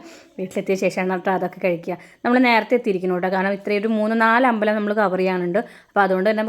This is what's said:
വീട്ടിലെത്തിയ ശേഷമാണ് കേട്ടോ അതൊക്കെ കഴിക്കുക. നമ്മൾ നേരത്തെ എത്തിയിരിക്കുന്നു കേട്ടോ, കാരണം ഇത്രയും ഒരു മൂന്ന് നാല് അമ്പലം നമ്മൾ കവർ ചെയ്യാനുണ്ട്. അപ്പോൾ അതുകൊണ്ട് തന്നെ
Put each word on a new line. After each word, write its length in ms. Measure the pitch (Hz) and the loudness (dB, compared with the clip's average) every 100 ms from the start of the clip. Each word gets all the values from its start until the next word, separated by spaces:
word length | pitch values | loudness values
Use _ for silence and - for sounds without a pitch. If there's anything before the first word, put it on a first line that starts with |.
| - - - - | -6 -20 -20 -12
വീട്ടിലെത്തിയ 360 | 185 214 190 190 | -8 -6 -2 0
ശേഷമാണ് 300 | 190 190 185 185 | 0 -2 -2 -2
കേട്ടോ 100 | 185 185 | -2 -2
അതൊക്കെ 220 | 180 180 190 | -2 -2 -2
കഴിക്കുക. 300 | 170 170 170 - _ | -2 -6 -10 -12 _
നമ്മൾ 140 | 240 247 247 | 0 2 4
നേരത്തെ 280 | 226 214 247 | 4 2 0
എത്തിയിരിക്കുന്നു 360 | 233 185 185 180 | 0 -2 0 -2
കേട്ടോ, 120 | 185 190 | 0 0
കാരണം 180 | 190 196 | -2 -2
ഇത്രയും 220 | 202 208 | -2 -2
ഒരു 80 | 220 220 | 0 0
മൂന്ന് 180 | 214 226 226 | 0 2 2
നാല് 220 | 233 262 | 4 4
അമ്പലം 240 | 226 214 214 | 2 0 0
നമ്മൾ 140 | 208 208 | -2 0
കവർ 200 | 196 180 | 0 2
ചെയ്യാനുണ്ട്. 380 | 185 185 175 190 - - _ | 0 0 0 -2 -2 -12 _
അപ്പോൾ 160 | 202 190 | 0 2
അതുകൊണ്ട് 220 | 185 202 | 2 2
തന്നെ 140 | 214 | 0